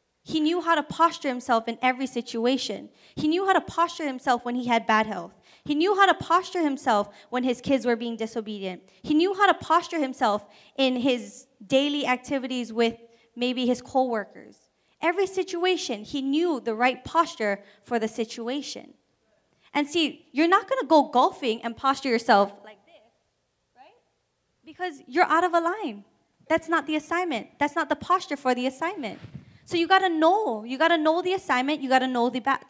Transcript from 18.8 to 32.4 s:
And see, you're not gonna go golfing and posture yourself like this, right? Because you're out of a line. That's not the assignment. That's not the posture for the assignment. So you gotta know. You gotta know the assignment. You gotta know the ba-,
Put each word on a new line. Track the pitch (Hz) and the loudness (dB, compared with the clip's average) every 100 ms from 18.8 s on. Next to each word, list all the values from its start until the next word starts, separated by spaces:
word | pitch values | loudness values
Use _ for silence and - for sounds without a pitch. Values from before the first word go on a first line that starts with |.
| - _ _ _ _ _ _ _ _ 294 | -18 _ _ _ _ _ _ _ _ -2
And | 285 | 0
see, | 349 285 - _ | 0 -2 -4 _
you're | 247 339 | 0 4
not | 392 392 | 4 2
gonna | 523 277 | -4 4
go | 320 294 | 4 6
golfing | 240 311 - 254 226 | 4 2 2 -4 -4
and | 233 226 | -6 -2
posture | 269 269 269 | -2 -2 0
yourself | 226 233 202 202 - | 0 4 4 4 -2
like | - - _ | -20 -20 _
this, | - _ _ _ _ _ _ _ 240 | -20 _ _ _ _ _ _ _ _
right? | 294 480 _ _ _ _ _ _ | -20 _ _ _ _ _ _ _
Because | - 311 359 277 - | -20 -6 -6 -6 -4
you're | 262 | 2
out | - 320 | 4 4
of | 359 | 4
a | 339 | 2
line. | 330 427 339 202 - _ _ _ _ | 0 -2 -6 -8 -16 _ _ _ _
That's | 320 320 | -2 0
not | 330 285 | -2 0
the | |
assignment. | 311 302 339 359 233 - _ | -6 -2 -4 -2 -4 -8 _
That's | 285 | -2
not | 330 277 | -2 -4
the | 294 | -4
posture | - 370 - 285 | 0 0 0 -4
for | 262 | -2
the | 247 254 | 0 -2
assignment. | 262 330 392 220 - - - - - | -4 -6 -6 -10 -12 -16 -18 -20 -20
So | - 349 | -4 -2
you | 330 | 4
gotta | 381 381 | 4 4
know. | 320 320 403 427 214 | 4 4 4 0 -4
You | 226 262 | -6 0
gotta | 330 339 | 2 4
know | 302 330 | 2 0
the | 359 | 0
assignment. | 370 - 254 269 311 | -4 0 0 0 -4
You | 269 | 2
gotta | 262 254 | 2 2
know | 247 240 | 0 0
the | |
ba-, | 247 | 0